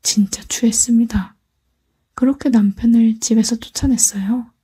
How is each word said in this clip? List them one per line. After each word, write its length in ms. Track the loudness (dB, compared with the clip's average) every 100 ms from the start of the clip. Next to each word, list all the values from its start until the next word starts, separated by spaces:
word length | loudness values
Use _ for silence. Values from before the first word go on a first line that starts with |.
진짜 420 | -2 -2 -2 -4 -10
추했습니다. 880 | -2 0 0 2 2 2 -2 -6 _ _ _ _ _ _ _ _
그렇게 360 | -2 -2 0 0
남편을 680 | 2 2 0 2 4 2 0
집에서 360 | 0 0 0 -4
쫓아냈어요. 920 | -8 -4 -2 0 -2 -2 -4 -4 -6 _